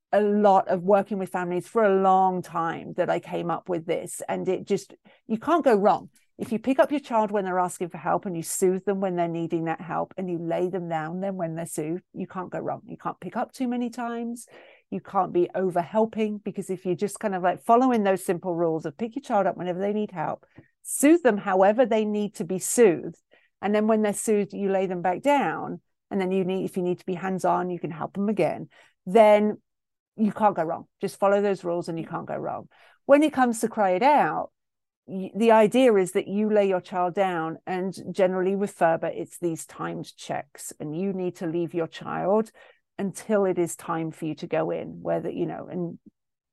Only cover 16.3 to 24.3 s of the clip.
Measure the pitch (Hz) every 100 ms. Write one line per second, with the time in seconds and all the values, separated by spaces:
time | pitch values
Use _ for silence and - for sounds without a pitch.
16.3 | 208 208 190 190 185 185 175 202 - 220
17.3 | 185 180 180 - 233 262 240 196 190 -
18.3 | 170 185 170 170 160 156 - 226 277 -
19.3 | 214 190 - 180 175 202 214 208 180 156
20.3 | - _ - - _ - - 277 330 262
21.3 | 208 175 190 196 220 240 220 214 208 208
22.3 | - 170 185 - - 220 156 165 165 _
23.3 | _ _ _ 196 214 214 220 214 196 -